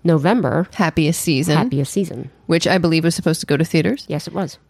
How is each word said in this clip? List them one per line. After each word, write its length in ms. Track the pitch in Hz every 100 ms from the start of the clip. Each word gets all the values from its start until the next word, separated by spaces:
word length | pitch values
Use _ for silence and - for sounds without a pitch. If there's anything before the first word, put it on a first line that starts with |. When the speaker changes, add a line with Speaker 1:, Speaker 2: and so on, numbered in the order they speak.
Speaker 1:
November, 640 | 170 160 156 240 131 131 185
Speaker 2:
Happiest 480 | - 170 170 151 170
Season. 340 | - 135 156
Speaker 1:
Happiest 380 | 151 247 139 139
Season. 380 | 196 180 123 131 _ -
Speaker 2:
Which 180 | 165
I 140 | - 185
believe 240 | 170 160
was 100 | 165
supposed 260 | 165 175 160
to 40 |
go 100 | -
to 80 | 143
theaters. 420 | 165 160 170 277 -
Speaker 1:
Yes, 200 | 147 -
it 60 |
was. 240 | 180 185 -